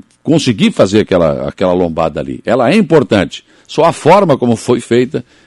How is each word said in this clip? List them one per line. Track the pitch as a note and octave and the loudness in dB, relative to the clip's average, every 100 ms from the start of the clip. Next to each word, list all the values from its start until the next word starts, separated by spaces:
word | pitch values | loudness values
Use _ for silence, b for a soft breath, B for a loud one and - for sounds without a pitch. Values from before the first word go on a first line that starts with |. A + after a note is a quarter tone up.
| - _ | -14 _
conseguir | - D#3 C3+ G#2+ A3 | -2 0 0 0 0
fazer | - G2+ G#2 | 2 2 2
aquela, | F2+ F#2 D#2+ C2+ C#2+ | 2 0 0 -2 -6
aquela | - F#2+ | -4 -2
lombada | F2+ F2 D#2+ E2 D#2 | 0 -2 -2 -4 -4
ali. | C#2 B1+ | -10 -8
Ela | - A#2+ A#2+ | -4 -2 2
é | G#3 | 0
importante. | D#3+ D#3+ A2+ G#2 E2+ - b b _ | 2 2 2 0 -2 -8 b b _
Só | - | -2
a | D#3+ | 0
forma | - C#3+ F#3+ F#3 B2+ | 0 2 4 4 0
como | B2 A2 | 0 -2
foi | - B2+ | -2 -4
feita | - A#2+ B2 B2+ b b | 0 0 0 -4 b b